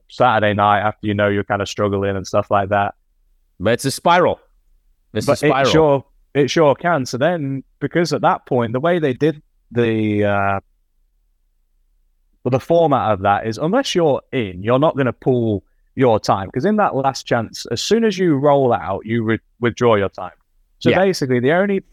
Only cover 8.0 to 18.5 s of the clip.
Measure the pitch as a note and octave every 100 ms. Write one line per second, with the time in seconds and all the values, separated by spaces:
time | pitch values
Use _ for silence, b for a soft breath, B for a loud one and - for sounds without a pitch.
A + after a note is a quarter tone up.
8 | F3 C3+ D3 F#3 - C3 A#2 A#2+ E3 F3+
9 | D3+ B2 D3 D3+ _ _ _ A#2 A#2 A2
10 | G#2+ G#2 G#2 G2+ G2 G2 - _ _ _
11 | _ _ _ _ _ _ _ _ _ _
12 | _ _ _ _ B2+ B2+ - E3+ D#3+ C3+
13 | G#2 G2+ G2 G2+ A2+ A2 D#3 A#3 C#4 F3+
14 | D#3+ B2+ - C3+ G#2 F2+ G2+ B2+ D#3 -
15 | C3 G#2+ - B2 A2+ G2+ - _ _ -
16 | B2+ G#2+ - A2 F#2+ C3 D#3+ G#3+ F#3+ C3
17 | C3+ B2+ - B2 A2 - - A#2 - A3
18 | A3+ F#3 F3+ C#3 C#3+